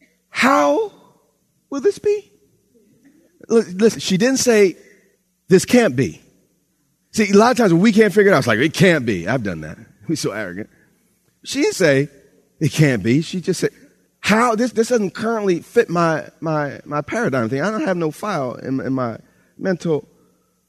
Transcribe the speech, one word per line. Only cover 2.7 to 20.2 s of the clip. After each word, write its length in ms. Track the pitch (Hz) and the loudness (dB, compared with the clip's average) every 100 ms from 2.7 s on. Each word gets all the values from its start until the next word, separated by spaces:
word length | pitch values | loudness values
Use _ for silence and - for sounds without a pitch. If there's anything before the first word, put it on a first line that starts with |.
| _ _ _ _ _ _ _ - | _ _ _ _ _ _ _ 0
L-, 100 | 226 147 185 | 0 0 0
listen, 240 | 220 - | 0 0
she 180 | - 185 | -2 0
didn't 220 | 240 262 | 0 0
say, 360 | 247 220 196 - _ _ _ _ _ _ - | 2 4 2 0 _ _ _ _ _ _ 2
"This 160 | 180 - | 2 4
can't 300 | 240 214 127 | 2 2 0
be." 240 | 101 73 _ _ _ _ _ _ _ _ _ | -4 -6 _ _ _ _ _ _ _ _ _
See, 180 | - 202 | -2 2
a 80 | 202 | 4
lot 140 | 233 | 4
of 60 | 247 | 4
times 160 | 214 | 4
when 100 | 165 | 4
we 80 | 220 | 4
can't 200 | 202 214 | 4 4
figure 200 | 208 196 | 4 4
it 20 | |
out, 60 | 156 | 4
it's 80 | 120 | 2
like, 100 | 107 | 0
"It 160 | 151 | 0
can't 320 | - 185 160 117 | 4 4 4 0
be." 220 | 92 82 | -4 -2
I've 160 | 131 | -4
done 180 | 101 82 | -4 -8
that. 160 | 76 - - | -12 -16 -20
<laughs> 160 | _ - | _ -8
We're 80 | 156 | -6
so 160 | 135 | -6
arrogant. 400 | 101 98 90 107 _ _ _ _ _ _ _ | -8 -10 -12 -16 _ _ _ _ _ _ _
She 180 | - 269 | -8 -2
didn't 140 | 427 392 | -2 2
say, 340 | 170 135 143 _ _ _ _ - | 2 2 0 _ _ _ _ -4
"It 120 | 156 | -2
can't 320 | - 151 120 | 2 2 2
be." 180 | 107 135 | 0 0
She 180 | 160 185 | -2 -6
just 200 | 180 175 | -6 -2
said, 100 | 156 - _ _ _ _ | -4 -6 _ _ _ _
How? 320 | - 214 247 220 | -2 0 2 0
This, 160 | 247 | -2
this 160 | 208 226 | -2 0
doesn't 240 | 240 190 | 0 -2
currently 480 | - 220 226 202 175 | -4 -4 -2 -2 -2
fit 300 | - 240 - | -2 -2 0
my, 400 | 175 170 151 - - | 0 0 -2 -6 -10
my, 400 | 160 151 143 113 - | -6 -4 -6 -10 -8
my 160 | 147 | -8
paradigm 480 | - 220 220 131 113 | -6 -4 -2 -2 -2
thing. 120 | 135 | -2
I 80 | 180 | -4
don't 140 | 220 | -4
have 140 | - 180 | -4 -2
no 120 | 156 | -4
file 460 | - 214 175 127 - | -6 -6 -6 -6 -8
in, 240 | - 131 | -6 -6
in 140 | 113 | -4
my 240 | 131 120 110 _ _ _ - | -4 -4 -8 _ _ _ -8
mental 500 | 190 180 170 147 - _ | -6 -4 -2 -4 -6 _